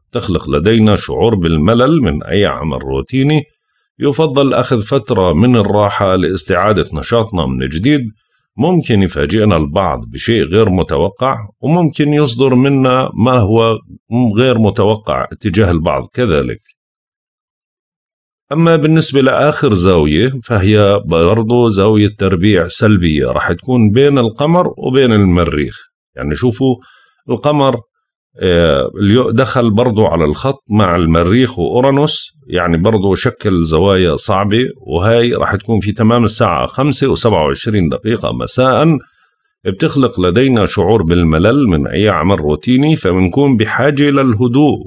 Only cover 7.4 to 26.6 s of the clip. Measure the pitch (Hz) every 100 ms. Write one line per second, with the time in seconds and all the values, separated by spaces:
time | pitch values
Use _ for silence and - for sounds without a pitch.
7.4 | 67 64 65 78 117 147 117 - _ _
8.4 | _ - 151 180 - 107 95 73 73 104
9.4 | 107 85 71 87 90 65 57 57 - 113
10.4 | 73 98 107 90 80 71 90 - 127 131
11.4 | 104 - 123 170 160 - 147 147 147 117
12.4 | 135 127 139 139 131 127 131 - 117 127
13.4 | 98 113 113 110 - - - 117 120 101
14.4 | 131 113 107 107 101 110 - 65 - -
15.4 | 107 87 98 82 85 69 60 - 123 76
16.4 | 64 55 _ _ _ _ _ _ _ _
17.4 | _ _ _ _ _ _ _ _ _ _
18.4 | - 151 165 165 156 160 156 139 131 127
19.4 | 143 151 139 98 90 87 76 76 123 135
20.4 | - 113 95 104 101 101 - 82 85 113
21.4 | 110 120 117 98 101 107 104 104 98 90
22.4 | 101 95 80 - 110 101 85 73 64 67
23.4 | - 87 - 127 107 110 143 139 117 -
24.4 | 147 175 175 - - 131 127 107 98 87
25.4 | 82 73 65 - - _ _ - 69 76
26.4 | 123 107